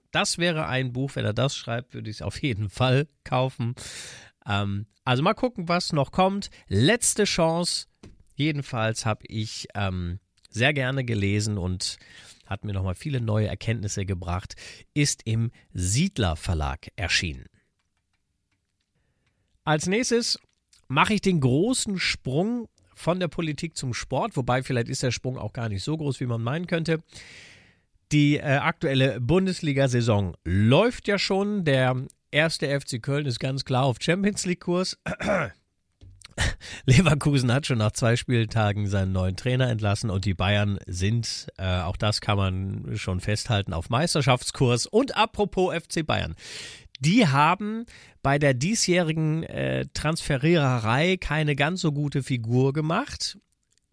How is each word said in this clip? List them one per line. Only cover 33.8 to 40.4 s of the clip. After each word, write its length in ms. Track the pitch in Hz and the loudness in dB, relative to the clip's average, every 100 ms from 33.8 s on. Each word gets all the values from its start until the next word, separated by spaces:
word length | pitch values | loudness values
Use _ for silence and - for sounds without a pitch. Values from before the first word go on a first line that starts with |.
| 135 | 2
auf 120 | 117 | 0
Champions 460 | - 180 202 196 185 | 0 0 0 -2 -4
League-Kurs. 540 | 180 - 175 185 - - | -4 -2 -2 -2 -6 -8
<clears throat> 20 | 196 208 190 120 - _ _ _ _ - - - - - - - - - | -6 -2 0 -2 -8 _ _ _ _ -20 -20 -12 -2 -2 -2 -10 -4 4
Leverkusen 640 | 127 170 147 151 143 123 | 6 6 4 2 2 4
hat 160 | 127 - | 2 0
schon 100 | 117 | 0
nach 140 | 107 | 0
zwei 240 | - 117 117 | 2 2 2
Spieltagen 720 | - 120 107 117 107 104 104 | 2 0 0 2 2 2 0
seinen 240 | 101 95 | 0 0
neuen 240 | 95 92 90 | 0 0 -2
Trainer 340 | 127 127 127 | -2 0 0
entlassen 400 | 113 104 101 113 | 0 0 0 0
und 160 | 95 98 | -2 0
die 80 | |
Bayern 460 | 87 | 0